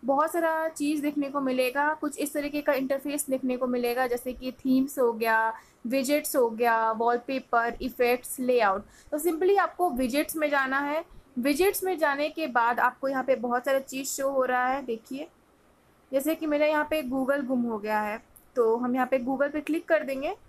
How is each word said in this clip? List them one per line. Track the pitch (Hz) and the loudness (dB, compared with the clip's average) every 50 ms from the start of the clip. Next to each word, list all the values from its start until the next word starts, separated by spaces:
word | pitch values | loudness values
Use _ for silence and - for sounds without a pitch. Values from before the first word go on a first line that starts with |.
| - | 0
बहुत | 233 277 269 302 320 - | 0 2 2 2 2 0
सारा | 349 330 320 320 320 320 320 | 0 0 2 0 0 -2 -4
चीज़ | 320 - 294 285 302 302 277 | -4 -2 -2 0 0 0 -2
देखने | 294 294 294 285 277 | -2 -2 -2 -4 -2
को | 269 285 | -2 -2
मिलेगा, | 277 262 262 254 254 254 247 277 285 294 311 | -2 -2 0 0 0 0 0 0 0 0 0
कुछ | 302 - 294 294 - | -2 -4 -6 -4 -4
इस | - 294 - | -6 -4 -2
तरीके | 302 285 294 285 294 | -4 -4 -4 -4 -4
का | 285 - 285 | 0 0 0
interface | 262 269 262 277 269 262 285 285 294 - - | 0 0 -2 -2 -4 -4 -4 -6 -4 -2 -2
देखने | 262 262 - 254 254 | -4 -2 -2 -2 -2
को | 247 262 | -2 -2
मिलेगा, | 254 247 247 240 240 240 247 262 | -2 -2 0 0 0 0 0 0
जैसे | 247 240 247 - 254 247 | 0 0 -4 -4 -6 -10
कि | - 247 262 254 | -8 -8 -10 -10
themes | - - 269 254 262 262 277 - - | -6 0 2 4 4 2 2 0 2
हो | 262 233 226 | 2 2 2
गया, | 220 226 226 220 220 220 226 220 - - - _ _ _ | 0 0 2 2 2 2 0 -4 -6 -14 -20 _ _ _
widgets | 233 233 269 269 247 294 302 294 - - | -2 0 0 2 2 0 0 0 0 2
हो | 294 247 233 | 2 2 2
गया, | 226 220 240 233 226 226 226 226 220 | 2 2 2 2 4 4 2 0 0
wallpaper, | 214 233 233 240 240 240 - 269 262 262 _ - 233 226 233 226 - - | 2 2 2 2 0 0 -2 -6 -6 -4 _ 0 0 2 0 -4 -4 -8
effects, | 254 - - 247 240 247 247 247 - - - | -8 -2 0 2 2 2 0 -2 -8 -8 -6
layout। | 254 247 254 247 220 202 190 202 208 - - - - - - | 0 2 4 4 4 4 2 0 -4 -10 -20 -20 -14 -6 -6
तो | 302 | -2
simply | 294 349 330 320 370 359 403 403 | 0 0 0 2 2 4 4 4
आपको | 359 330 - - 349 359 269 | 4 0 0 0 0 0 2
widgets | 240 262 247 233 285 311 311 - | 0 -2 0 2 0 0 0 -2
में | 320 302 294 | -2 -2 0
जाना | 285 277 269 262 262 277 | 2 0 0 0 0 -2
है। | 285 285 294 311 349 - - - - _ _ 254 | -2 -2 -2 -4 -6 -8 -16 -20 -20 _ _ -2
widgets | 233 277 294 269 359 403 403 - - | 0 0 2 4 4 2 2 2 -2
में | 370 370 302 | -2 -2 0
जाने | 320 294 277 277 294 302 | 0 0 2 0 -2 -4
के | 302 - 320 302 | -2 -4 -6 -2
बाद | 233 247 233 233 240 233 | 0 2 2 2 2 2
आपको | - 247 247 - - 269 | 2 0 0 0 -4 -2
यहाँ | 277 262 254 | -2 -2 2
पे | 254 262 | 0 0
बहुत | 254 220 247 240 247 247 | 0 2 -2 -2 0 0
सारा | 277 269 269 | 2 0 0
चीज़ | 269 - - 269 277 269 | 0 -4 -8 -8 -6 -6
शो | - - 269 269 | -6 -4 -2 -2
हो | 277 269 254 | 0 0 0
रहा | 254 254 247 247 | 2 2 0 0
है। | 254 262 277 277 | 0 0 -2 -2
देखिए, | 247 233 220 - - 262 269 302 339 _ _ _ _ _ _ _ _ _ _ _ _ _ _ _ _ - | -6 -6 -8 -6 -10 -10 -10 -10 -12 _ _ _ _ _ _ _ _ _ _ _ _ _ _ _ _ -2
जैसे | 269 277 302 320 | 0 2 0 -2
कि | 320 320 | 0 0
मेरा | 311 294 294 302 | 0 2 2 2
यहाँ | 302 311 302 302 294 | 4 4 2 0 0
पे | 311 311 277 | -2 -4 -2
Google | 254 254 269 262 247 277 285 277 | -2 -2 -2 0 0 0 0 0
गुम | 240 262 247 240 | 0 0 0 0
हो | 240 226 214 | 0 -2 -4
गया | 202 214 214 214 | -4 -2 -2 -2
है, | 214 208 208 233 - _ _ - _ _ _ | -2 -2 -6 -8 -10 _ _ -20 _ _ _
तो | 254 240 226 226 | 2 4 4 4
हम | 233 247 247 247 | 2 2 0 0
यहाँ | 262 254 | 0 0
पे | 247 262 262 | 2 0 0
Google | 247 247 269 247 277 285 294 | 0 0 0 0 0 0 0
पे | 302 | -4
click | 294 - 302 339 349 - | -4 -2 -4 -4 0 2
कर | 339 302 302 | 0 0 2
देंगे। | 254 269 262 277 311 392 - - | -2 -6 -4 -4 -6 -6 -6 -10